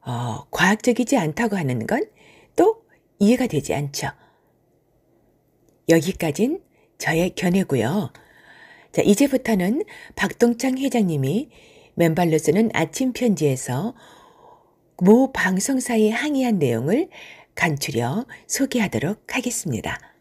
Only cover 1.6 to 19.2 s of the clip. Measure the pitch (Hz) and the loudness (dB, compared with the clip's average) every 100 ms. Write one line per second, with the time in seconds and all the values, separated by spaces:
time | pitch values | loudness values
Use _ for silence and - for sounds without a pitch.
1.6 | 143 123 104 247 427 _ _ _ _ - | -2 -4 -2 -2 -4 _ _ _ _ 2
2.6 | 359 440 _ _ _ _ 202 247 254 151 | 2 2 _ _ _ _ 2 2 0 -4
3.6 | 139 156 147 143 135 - _ _ _ _ | -4 -4 -4 -6 -10 -12 _ _ _ _
4.6 | _ _ _ _ _ _ _ _ _ _ | _ _ _ _ _ _ _ _ _ _
5.6 | _ _ - 165 156 190 165 143 233 370 | _ _ 2 2 2 -4 -6 -2 -2 -2
6.6 | _ _ _ _ - 165 180 180 185 185 | _ _ _ _ -2 0 -2 -2 0 0
7.6 | 180 135 110 127 160 - _ _ - - | 0 -2 0 -2 -4 -10 _ _ -20 -20
8.6 | - - - - - 202 277 262 254 214 | -20 -20 -8 0 2 4 4 2 0 0
9.6 | 180 262 427 - - - 196 - 240 240 | 2 -2 -4 -10 -20 -6 -6 2 2 2
10.6 | 269 262 277 240 196 151 131 190 302 - | -2 -2 -2 0 0 0 0 -2 -4 -16
11.6 | - - _ - 170 160 175 156 151 170 | -20 -20 _ 0 2 2 2 2 2 2
12.6 | 226 - 160 - 262 240 240 180 147 131 | 2 0 -4 -2 -4 0 0 2 0 -2
13.6 | - 127 202 - - - - _ - - | -4 -4 -4 -8 -20 -20 -20 _ -20 -20
14.6 | _ _ _ - 180 226 262 - 190 185 | _ _ _ 0 6 6 6 0 -2 -2
15.6 | 208 262 247 226 214 226 294 277 254 208 | -2 -4 -2 2 2 0 -2 0 0 2
16.6 | 139 113 135 226 370 - - - - - | 2 0 0 0 -2 -10 -20 -20 -18 -4
17.6 | 180 143 - 127 120 170 247 - _ - | -2 -2 -4 -4 -2 -4 -8 -14 _ -4
18.6 | 269 254 208 - 147 214 | -2 0 -2 -2 -4 -6